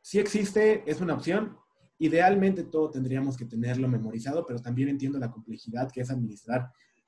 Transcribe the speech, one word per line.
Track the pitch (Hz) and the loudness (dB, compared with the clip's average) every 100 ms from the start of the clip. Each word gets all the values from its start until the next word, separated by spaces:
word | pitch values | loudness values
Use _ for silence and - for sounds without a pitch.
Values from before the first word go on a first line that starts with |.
Sí | - 196 | 0 0
existe, | 202 208 202 214 214 214 151 | 2 0 0 4 4 4 0
es | 151 | -2
una | 175 | -2
opción. | 135 - 190 220 - _ _ _ _ | -2 0 0 -2 -8 _ _ _ _
Idealmente | 160 165 180 196 190 185 | 2 6 6 6 4 2
todo | - 156 156 | -2 0 0
tendríamos | 135 127 131 139 127 | -2 -2 -2 -2 -4
que | 113 | -6
tenerlo | 113 123 123 131 | -4 -2 0 2
memorizado, | 120 110 113 123 156 165 | 0 -2 -6 -4 -4 -4
pero | 120 | -6
también | 123 123 139 | -4 0 0
entiendo | 139 135 139 | 0 -2 -2
la | 117 | -4
complejidad | 110 113 110 - 117 131 | -8 -14 -14 -8 -4 -4
que | 131 | -4
es | 127 | -6
administrar | 127 113 101 - 123 127 _ _ _ | -2 -4 -6 -4 -4 -4 _ _ _